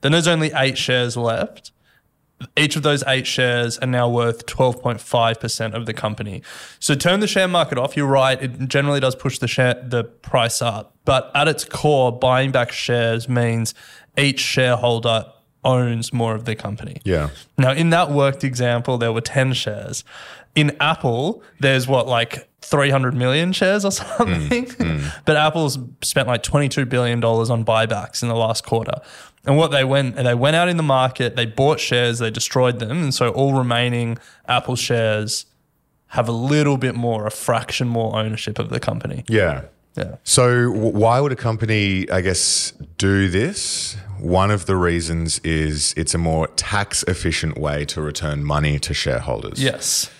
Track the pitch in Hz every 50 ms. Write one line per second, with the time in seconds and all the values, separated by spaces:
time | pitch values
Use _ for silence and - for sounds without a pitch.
0 | - 143 151 170 165 160 175 160 156 156 151 151 135 135 127 - - - 127 123
1 | 123 120 113 123 120 117 113 - - 233 - - _ - _ _ _ _ _ _
2 | _ _ _ _ _ _ _ _ - - _ - 151 151 - 160 139 151 147 139
3 | 135 - 131 131 123 - - - 127 123 120 120 120 117 113 - - 127 127 123
4 | 123 120 120 120 120 117 117 - - - - - 131 127 123 123 - 123 120 107
5 | - - - 123 117 113 113 113 - 113 - - 113 110 110 113 117 110 110 -
6 | - 110 107 - 110 104 98 - - - - - - - - _ - - 147 135
7 | 139 175 180 202 214 202 - - 190 185 180 175 160 - - 123 123 143 - 151
8 | 147 139 135 135 131 131 131 131 139 127 120 - 131 131 - 143 139 143 143 143
9 | 131 131 123 - - 135 123 - - 117 - - 131 123 120 123 - 123 120 120
10 | 110 - - _ - - - 131 113 117 - - 123 120 110 104 110 - _ _
11 | _ - 139 131 127 - - 143 147 156 151 - - - - 131 - 151 151 135
12 | 131 123 117 123 131 127 127 127 131 139 131 131 123 117 - - - - 123 120
13 | 117 113 113 117 117 - 123 123 120 117 113 113 113 110 - - - - - -
14 | - _ _ - 139 139 135 135 - - - - 131 123 123 117 107 120 117 113
15 | 113 120 113 110 107 - - _ _ _ _ _ _ 131 127 127 123 120 117 117
16 | 113 - - 123 117 113 110 107 117 120 110 - - 104 104 110 - - - -
17 | - 101 92 80 76 73 73 - - _ _ - 135 127 135 156 165 165 165 170
18 | 180 147 147 143 139 139 135 135 - 139 131 120 123 123 120 120 120 - 127 120
19 | 120 117 110 113 113 - - 139 131 131 127 120 - - 104 104 - - - -
20 | - - - - - - - - - _ _ 151 151 147 143 - 143 151 165 -
21 | - 139 117 117 135 165 165 - - - _ _ 139 135 135 131 120 123 135 131
22 | 117 131 123 117 117 117 - - - _ _ _ - - - 147 139 139 135 135
23 | 131 127 123 123 127 127 131 147 165 180 185 - 208 185 196 208 196 196 190 -
24 | - - - - 240 208 180 170 151 147 247 240 254 247 - - 247 165 160 151
25 | 143 147 - - - - 156 147 151 156 151 170 160 143 127 135 123 120 - _
26 | - - - 143 131 120 123 117 - - - 143 147 139 - - 135 120 120 123
27 | 123 120 120 117 117 117 113 113 113 117 123 113 113 110 113 110 113 110 113 104
28 | - - - - - 120 113 113 113 110 113 - - - - 113 110 - - -
29 | - - - - - - _ _ _ - 139 147 160 156 139 143 131 131 135 139
30 | 139 127 113 - 127 123 120 120 123 143 156 165 175 180 175 170 160 147 135 131
31 | 127 127 123 - 123 120 110 - 120 110 107 - 135 143 156 147 - - - 123
32 | 123 120 117 117 120 113 110 117 - - - 135 127 127 123 - 120 107 131 170
33 | 170 139 127 - 127 120 - 131 135 139 135 135 127 123 120 117 120 123 120 120
34 | 120 117 117 113 - - - _ _ - 123 123 - - 131 120 - - 120 117
35 | 113 110 107 107 107 104 - - - _ _ _ _ _ _ _ _ _ _ _
36 | _ _ - - - 113 117 117 120 135 147 151 147 143 143 131 127 127 123 117
37 | 120 120 117 110 107 107 - - - - 120 113 113 - - - 131 120 120 117
38 | 113 110 107 107 110 110 110 107 - - 107 - 117 110 - 113 - - 107 113
39 | - - - 131 123 - 113 107 98 85 73 67 - - _ _ _ _ _ -
40 | 92 90 - - _ - - - 123 123 123 123 120 123 117 107 107 113 - 104
41 | 110 113 120 127 143 147 131 117 - 120 110 107 117 110 110 107 101 98 95 92
42 | 95 - - 92 90 95 92 90 - - - - - - - _ - - - _
43 | - 98 98 98 98 95 85 95 110 165 208 - - - - - - - - -
44 | - - 98 95 101 85 90 92 95 101 107 104 90 - 95 92 90 87 85 85
45 | 80 80 82 82 82 80 76 - - 80 80 78 78 78 76 76 76 - - -
46 | 82 - - 82 85 82 80 80 80 - - - - - - 104 101 - - -
47 | - - 87 - - 85 80 - - 80 73 - 76 76 73 73 76 73 - -
48 | 78 76 73 - - 76 73 73 71 73 73 73 76 76 73 71 - - 78 -
49 | - - 65 60 - - 62 53 - - - - 131 135 - - - - - -
50 | - - - -